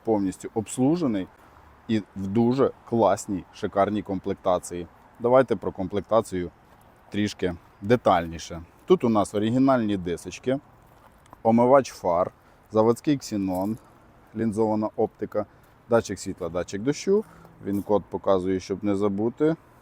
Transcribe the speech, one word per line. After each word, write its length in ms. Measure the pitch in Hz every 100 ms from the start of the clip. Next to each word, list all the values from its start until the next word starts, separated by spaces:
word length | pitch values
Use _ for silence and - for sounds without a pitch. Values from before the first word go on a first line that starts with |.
повністю 460 | - 107 98 85 -
обслужений 720 | 113 101 - 131 175 147 104 90 - - - - - -
і 140 | 107 95 98
в 100 | 95
дуже 440 | 104 117 131 110 - -
класній, 560 | 117 101 101 - 95 -
шикарній 500 | - 101 98 98 104
комплектації. 840 | - 95 98 95 98 90 - 87 87 - - -
Давайте 360 | 117 127 127 104
про 160 | 95
комплектацію 800 | 90 95 101 - 110 110 92 85 - _ - - _ _
трішки 460 | 101 104 - 92 87 - _
детальніше. 840 | 101 123 - 90 82 82 - 85 85 _ -
Тут 180 | 185
у 40 | 120
нас 260 | 107 95
оригінальні 640 | 104 107 127 135 131 107 101
дисочки, 640 | 87 82 92 - 123 135 - _ _ - - _ _ -
омивач 500 | 113 117 123 139 123
фар, 400 | - 95 85 95 - _ _ _
заводський 460 | 107 110 120 - 143
ксенон, 600 | - 104 95 92 98 113 - _ _ _ _ 110
лінзована 540 | 113 104 110 107 107 -
оптика, 500 | 107 - 104 104 101 _ _ _ -
датчик 300 | 117 - 98
світла, 300 | - 87 85
датчик 340 | 85 85 101
дощу. 420 | 117 147 - 202 220 - - -
Він 180 | 101 101
код 220 | 92 104
показує, 560 | 92 98 - 98 90 92
щоб 240 | - 95
не 120 | 104 98
забути. 600 | 104 98 113 123 151 160 - _